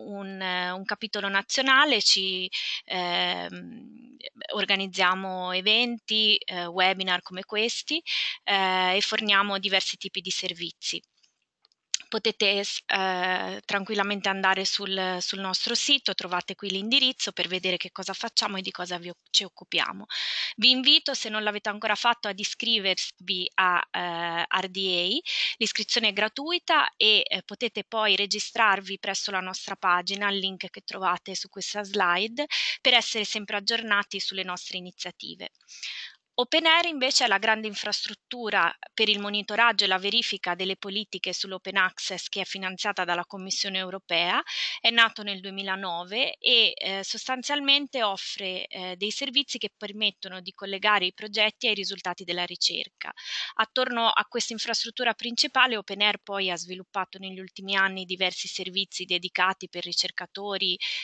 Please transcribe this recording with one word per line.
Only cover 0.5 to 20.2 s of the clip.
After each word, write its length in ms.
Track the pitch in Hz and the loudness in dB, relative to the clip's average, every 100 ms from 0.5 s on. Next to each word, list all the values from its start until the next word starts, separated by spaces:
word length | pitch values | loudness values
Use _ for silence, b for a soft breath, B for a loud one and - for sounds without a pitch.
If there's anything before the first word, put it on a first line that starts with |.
| 180 180 185 | -2 -2 -4
capitolo 440 | 190 208 220 214 196 | -4 -4 -4 -4 0
nazionale, 720 | 196 - - 269 262 302 226 | 0 0 0 6 6 8 6
ci, 480 | - 196 190 185 185 - B B | 6 4 2 -2 -4 -6 B B
ehm, 1300 | - 185 175 180 180 180 175 180 180 - - - - - - - - | -4 -2 0 2 2 0 -4 -8 -12 -16 -18 -20 -20 -20 -20 -16 -8
organizziamo 1000 | 208 190 196 196 185 180 190 190 185 180 | -2 0 0 0 2 4 4 -2 -4 -2
eventi, 840 | 185 190 220 240 233 - 214 214 214 | 0 2 4 2 -2 -2 2 4 2
eh, 280 | - 180 | 0 -6
webinar 580 | 175 175 185 190 185 180 | -2 2 4 4 0 0
come 220 | - 185 | -2 -12
questi, 560 | 196 208 233 - - 320 - B B B | -6 -2 -2 -2 -4 -4 -2 B B B
eh, 520 | - 196 190 185 185 190 | 0 2 4 4 4 4
e 40 | |
forniamo 580 | - 214 214 202 202 196 | 2 0 4 6 6 0
diversi 380 | 190 190 - - | 2 2 2 -4
tipi 240 | 196 190 | -8 -8
di 100 | 180 | -6
servizi. 720 | - 185 170 170 - - 175 - _ _ _ _ _ _ _ _ - - | -4 -4 -6 -10 -8 -8 -8 -10 _ _ _ _ _ _ _ _ -8 -4
Potete 540 | 220 220 - 202 202 | -4 -2 0 2 2
s-, 180 | 202 - - | -2 -6 -2
eh, 760 | 196 190 180 185 185 185 196 | 0 0 0 0 -2 -4 -8
tranquillamente 640 | - 202 196 208 202 202 196 | -4 -4 -2 -2 0 0 -2
andare 360 | 196 190 190 | 0 2 2
sul, 540 | 190 - 196 190 185 180 | 0 -2 -2 -2 -2 -2
sul 180 | - 196 | -4 -4
nostro 380 | 190 185 - 233 | -2 -2 0 0
sito, 360 | - 277 - | 2 2 2
trovate 440 | 185 180 180 - 190 | -4 -2 -4 -4 -6
qui 120 | 202 | -6
l'indirizzo 600 | 190 214 269 262 262 - | -4 2 2 2 0 -4
per 160 | - 170 | -4 -2
vedere 300 | 185 185 180 | -2 0 -2
che 160 | 180 | -4
cosa 220 | - 196 | -8 -8
facciamo 420 | 190 233 - 220 196 | -6 -4 0 0 -2
e 60 | |
di 100 | 185 | -6
cosa 260 | - 180 175 | -8 -6 -6
vi 120 | 175 | -8
o-, 60 | 170 _ | -14 _
ci 140 | - | 0
occupiamo. 640 | 190 - 185 165 - 180 - B | 0 -4 -4 -2 0 -4 -8 B